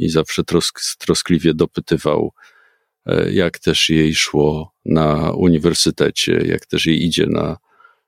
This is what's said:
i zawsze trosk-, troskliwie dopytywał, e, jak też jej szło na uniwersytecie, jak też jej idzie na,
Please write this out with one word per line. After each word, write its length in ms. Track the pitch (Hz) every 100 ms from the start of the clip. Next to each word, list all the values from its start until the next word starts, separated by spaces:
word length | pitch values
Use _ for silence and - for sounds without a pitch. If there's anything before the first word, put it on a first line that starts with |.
| 85
i 40 |
zawsze 340 | 80 - -
trosk-, 540 | 85 85 - - - -
troskliwie 560 | - 85 - 85 82
dopytywał, 800 | 78 82 - - 80 76 80 80 - - _ _ _ _ _ -
e, 260 | 85 87
jak 280 | 95 85 -
też 300 | - 80 -
jej 260 | 80 78 78
szło 580 | - 76 73 78 78 _ -
na 460 | 80 78 76 80
uniwersytecie, 1120 | 87 90 80 82 80 85 - 76 - 85 82 82
jak 200 | 82 -
też 200 | - 82
jej 200 | 80 85
idzie 220 | 80 78
na, 300 | 80 78 - _ _ _ _